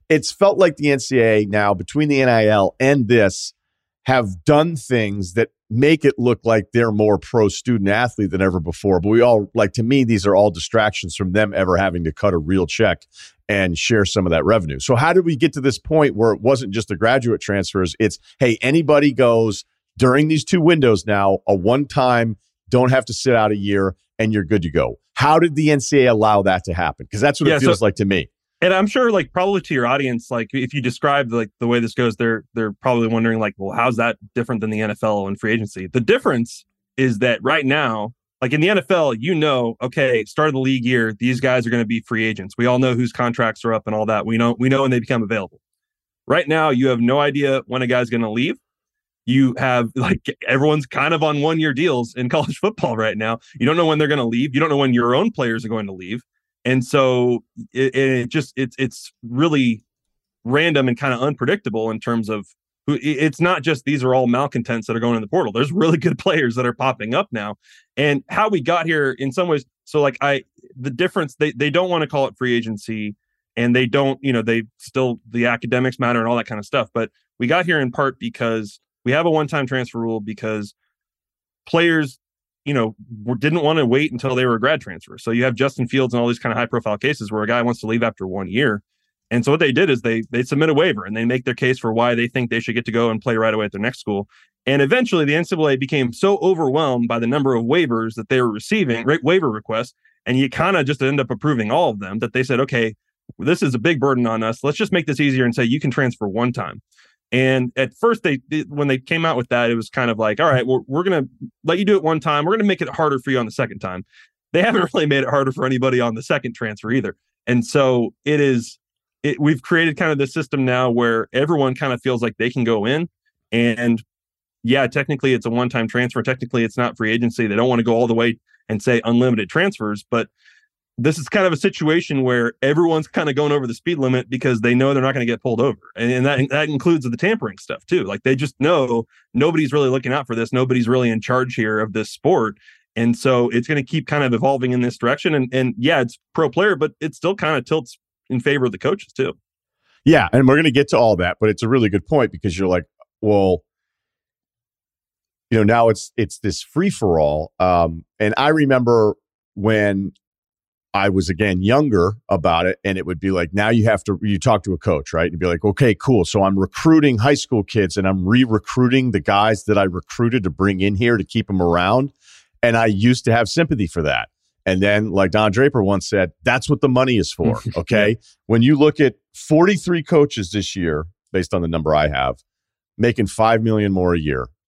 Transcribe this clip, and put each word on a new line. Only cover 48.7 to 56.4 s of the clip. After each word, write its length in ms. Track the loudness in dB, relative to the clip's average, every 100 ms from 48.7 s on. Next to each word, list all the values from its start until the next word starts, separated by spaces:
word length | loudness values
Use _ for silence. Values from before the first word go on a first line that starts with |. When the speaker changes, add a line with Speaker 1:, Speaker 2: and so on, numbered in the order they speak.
| _ _ _ _ _ 0
Speaker 2:
You 280 | 2 2 2
have, 320 | 0 0 -2
<laughs> 40 | -2
like, 400 | -2 -2 -4 -8 -2
everyone's 400 | 0 2 0 -2
kind 280 | -4 -2
of 100 | 0
on 160 | 0 0
one-year 340 | 0 0 -2
deals 400 | 0 -2 -2 -4
in 140 | -6 -2
college 300 | -2 -2 -4
football 380 | -4 -2 -4 -2
right 200 | -4 -2
now. 240 | -4 -6 -10 -4
You 80 | 0
don't 100 | 2
know 100 | 2
when 120 | 2
they're 80 | 0
gonna 180 | 0
leave. 300 | -2 -2 -2
You 60 | 0
don't 100 | 0
know 60 | 2
when 180 | 2
your 220 | 2 2 2
own 160 | 0
players 320 | -2 -4 -4
are 40 | -6
going 180 | -8 -8
to 60 |
leave. 300 | -12 -12 -12 -14 _